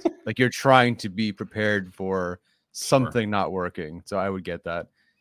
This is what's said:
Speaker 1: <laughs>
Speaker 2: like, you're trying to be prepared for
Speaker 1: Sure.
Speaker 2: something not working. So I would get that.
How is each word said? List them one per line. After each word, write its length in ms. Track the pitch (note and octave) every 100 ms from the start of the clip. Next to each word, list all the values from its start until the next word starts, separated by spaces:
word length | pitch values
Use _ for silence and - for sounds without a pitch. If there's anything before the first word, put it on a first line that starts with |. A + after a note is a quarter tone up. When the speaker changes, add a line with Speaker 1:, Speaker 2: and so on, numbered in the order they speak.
| E4
Speaker 1:
<laughs> 140 | - A2
Speaker 2:
like, 120 | A2
you're 100 | B2
trying 460 | - C3+ C3 A#2+ A2
to 120 | G#2+
be 220 | F#2 A2
prepared 600 | F#2+ G2+ G#2+ G#2+ G#2 F#2
for 460 | - F#2+ F#2+ F2 F2 _ _ _
Speaker 1:
Sure. 160 | - -
Speaker 2:
something 420 | C#3 A#2+ A#2+ G#2+
not 220 | G#2 E2
working. 500 | F#2 F2+ - D#2 E2+ -
So 120 | G2
I 120 | G2
would 140 | F#2+
get 200 | F2+ E2+ E2+
that. 220 | E2+ E2 _ _ _